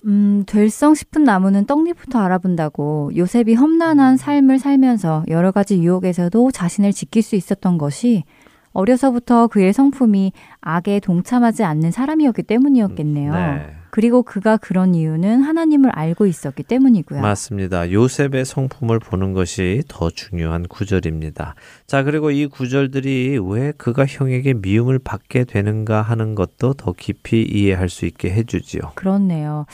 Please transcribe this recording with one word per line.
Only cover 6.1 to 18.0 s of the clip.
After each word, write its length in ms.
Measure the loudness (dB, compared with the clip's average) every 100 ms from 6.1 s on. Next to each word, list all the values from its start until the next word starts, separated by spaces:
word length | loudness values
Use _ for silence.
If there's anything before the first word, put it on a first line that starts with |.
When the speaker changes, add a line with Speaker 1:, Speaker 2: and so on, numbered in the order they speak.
| -2 0 2 2
Speaker 1:
자신을 400 | 0 -2 0 0
지킬 320 | 0 -2 -2
수 120 | 0 -2
있었던 420 | -2 -2 -2 0
것이 480 | -2 -2 0 0 -4 _ _ _ _
어려서부터 720 | -2 0 2 2 0 2 4 4
그의 260 | 4 2
성품이 600 | 4 2 4 2 2 0 -4 -16 _
악에 380 | -6 -4 -2 -2
동참하지 640 | 0 -2 0 2 2 2
않는 280 | 0 0 -2
사람이었기 520 | -2 -2 2 2 0
때문이었겠네요. 920 | 0 2 4 2 2 -2 -4 -2 -2
Speaker 2:
네. 340 | -2 -2 -4 -8 -16 -10
Speaker 1:
그리고 320 | -2 2 2
그가 360 | 0 -2 0 0
그런 360 | 0 0 2
이유는 480 | 2 0 -2 0 2
하나님을 480 | 2 0 2 4 2
알고 380 | 2 -2 0 0
있었기 340 | 0 -8 -8
때문이고요. 580 | -4 2 4 4 0 -2
Speaker 2:
맞습니다. 720 | -2 -2 -4 -6 -4 -2 0
요셉의 540 | 2